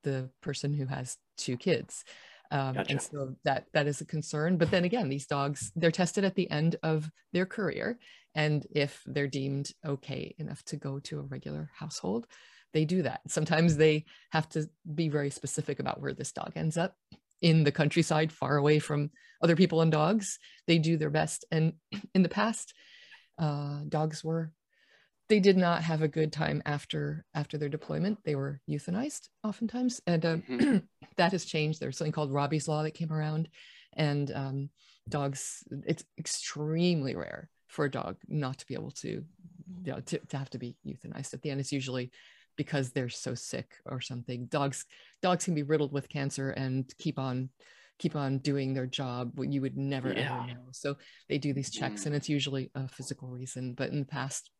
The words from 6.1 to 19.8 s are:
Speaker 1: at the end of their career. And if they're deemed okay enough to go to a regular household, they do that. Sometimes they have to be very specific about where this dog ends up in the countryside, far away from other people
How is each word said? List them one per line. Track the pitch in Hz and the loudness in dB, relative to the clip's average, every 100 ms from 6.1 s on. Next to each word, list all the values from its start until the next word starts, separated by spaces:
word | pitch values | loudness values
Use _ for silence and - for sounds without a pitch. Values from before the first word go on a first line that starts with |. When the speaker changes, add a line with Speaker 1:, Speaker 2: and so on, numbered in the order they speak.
| - | 2
Speaker 1:
at | 196 190 | 0 0
the | 180 | 0
end | 151 160 - | 2 2 2
of | 160 156 156 _ _ | 0 0 -2 _ _
their | 180 | -2
career. | 185 - 180 - - 240 - - _ 156 | -2 -2 -4 -2 -4 -4 -12 -20 _ 0
And | 151 151 135 | 2 2 0
if | 151 139 - | 0 0 -2
they're | - 139 143 | -6 -4 -2
deemed | 139 135 139 143 - | -2 -2 -4 -6 -8
okay | 156 139 - 135 - - | -6 -6 -6 -8 -8 -10
enough | 151 - - | -10 -10 -10
to | 147 | -8
go | 139 139 | -6 -8
to | - 147 | -8 -10
a | |
regular | 139 135 143 147 156 | -8 -10 -8 -8 -10
household, | - 156 - - 226 233 - - - _ | -10 -10 -6 -4 -4 -6 -20 -20 -20 _
they | 156 | 0
do | 156 185 | 2 2
that. | 135 - - | 0 -4 -4
Sometimes | - 156 160 170 151 | -2 2 6 6 8
they | 156 151 - - _ | 6 6 -2 -20 _
have | 160 156 | 0 0
to | 160 156 _ 165 | -4 -4 _ -8
be | 151 165 | 0 0
very | 147 143 | 2 -2
specific | - 139 - 147 139 | -4 -6 -4 -4 -2
about | 135 - | -2 -2
where | 143 | -4
this | 135 143 | -6 -8
dog | - - | -8 -8
ends | - 160 165 | -2 -2 0
up | 180 _ _ - _ _ | -2 _ _ -20 _ _
in | 170 160 | 6 8
the | 147 | 6
countryside, | 151 151 - 156 156 160 | 6 4 4 4 4 2
far | - 135 147 | -2 2 4
away | 143 151 | 6 6
from | - 147 147 _ - _ | 4 -2 -2 _ -20 _
other | 170 165 | 4 8
people | 180 160 | 6 8